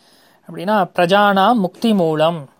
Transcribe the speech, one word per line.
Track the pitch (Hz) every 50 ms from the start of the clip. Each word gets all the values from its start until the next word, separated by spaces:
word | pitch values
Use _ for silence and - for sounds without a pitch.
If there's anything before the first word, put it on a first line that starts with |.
| _ _ _ _ _ _ _ _ _ -
அப்படின்னா | 165 165 170 202 214 208 175 - -
பிரஜானாம் | - 175 170 196 202 208 202 196 196 190 220 254
முக்தி | 226 180 175 - - - 226 214
மூலம், | 190 170 160 156 151 156 165 175 160 135 - _ _